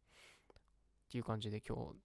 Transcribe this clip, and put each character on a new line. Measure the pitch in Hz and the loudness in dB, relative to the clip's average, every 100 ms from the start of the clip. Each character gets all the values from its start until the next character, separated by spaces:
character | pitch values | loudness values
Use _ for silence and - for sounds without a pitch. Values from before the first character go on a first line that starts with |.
| - - - - - | -20 -20 -20 -20 -20
っ | - - - - - - | -20 -20 -20 -20 -20 -4
て | 123 | 0
い | |
う | |
感 | 117 110 | 4 4
じ | 107 | 4
で | 107 | 0
今 | - - - | 0 0 -2
日 | - | -6